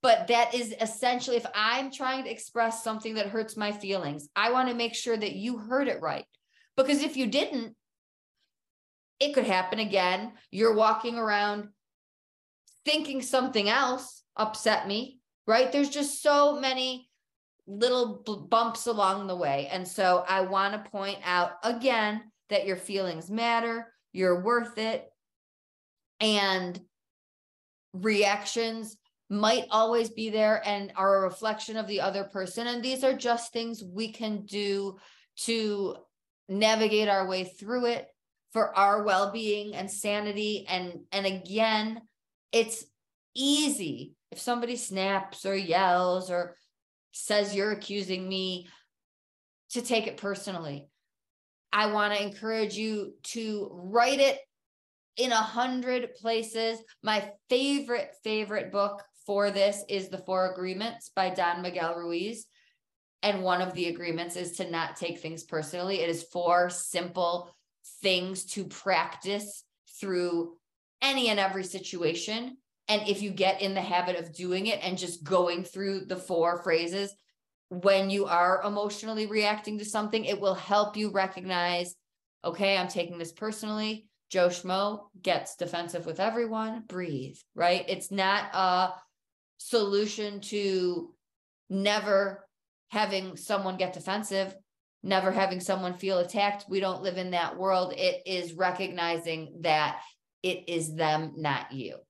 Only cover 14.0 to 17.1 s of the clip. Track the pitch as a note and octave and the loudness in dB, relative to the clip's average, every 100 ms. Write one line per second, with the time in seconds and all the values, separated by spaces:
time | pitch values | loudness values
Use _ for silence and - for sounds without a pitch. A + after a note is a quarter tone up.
14 | - - _ - G#3+ - A3 G#3+ F#3+ G#3 | -6 -18 _ -4 -4 0 2 2 0 -4
15 | C4 - _ _ - A3+ C4 C#4+ C#4 C#4 | -6 -14 _ _ 2 4 6 4 2 0
16 | C#4+ - D4+ C#4+ D4 C#4+ C4 C4 B3+ B3+ | -4 0 4 6 6 4 0 0 -4 -6
17 | - | -14